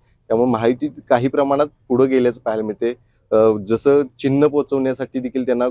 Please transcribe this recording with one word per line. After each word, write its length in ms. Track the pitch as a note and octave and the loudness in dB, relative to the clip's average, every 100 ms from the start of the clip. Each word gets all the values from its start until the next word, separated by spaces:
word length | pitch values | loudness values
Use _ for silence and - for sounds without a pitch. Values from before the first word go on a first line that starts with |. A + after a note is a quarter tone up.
| _ _ - | _ _ -4
त्यामुळे 220 | A2+ B2+ | 0 0
महायुती 380 | A2+ A#2 B2+ D3+ D3 - | 2 0 0 -6 -8 -2
काही 200 | B2 C3 | -2 0
प्रमाणात 380 | C#3+ C#3 C#3 D3+ _ - | 0 0 0 -2 _ -2
पुढं 200 | B2 C3+ | 0 2
गेल्याचं 320 | C3 B2 A#2+ | 2 0 -2
पाहायला 240 | A#2 A2 | -4 -4
मिळते. 300 | G#2+ G#2 A#2 B2 _ _ _ A2 | -6 -4 -6 -6 _ _ _ 2
अ, 0 | A2 G#2+ G2 | 4 2 -2
जसं 360 | A2+ C#3 C#3+ C3 - | 0 2 2 0 -4
चिन्ह 280 | C#3 C#3 D3 | -2 2 2
पोहोचवण्यासाठी 720 | C#3+ C3+ C#3 C3 B2+ B2+ C3 | 0 -2 -2 -2 -4 -8 -8
देखील 280 | B2 C3 B2 | -6 -4 -2
त्यांना 220 | B2 B2+ | -2 -2